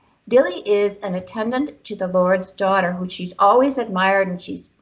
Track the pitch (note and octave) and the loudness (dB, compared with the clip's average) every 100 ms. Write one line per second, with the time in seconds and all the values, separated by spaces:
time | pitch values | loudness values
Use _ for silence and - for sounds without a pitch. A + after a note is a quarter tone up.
0 | _ _ - A#3+ F4 - G3+ G3+ G3+ G3 | _ _ 2 2 2 -2 0 2 0 -2
1 | G3+ F3+ F#3 A3+ A3 B3+ D4 - - G#3 | -6 -6 -6 -6 -4 -2 -4 -8 -12 -8
2 | F#3 F#3 F3+ F#3+ F#3 - G3 G3 F3 F3+ | -2 2 2 0 -2 -4 0 2 0 -4
3 | F3+ - F3+ - G3+ A#3+ C#4 C4+ A3 F#3 | -8 -8 -8 2 4 4 4 0 -4 0
4 | F#3+ G3 F#3 F3+ - - - _ | 2 2 0 -4 -10 -14 -16 _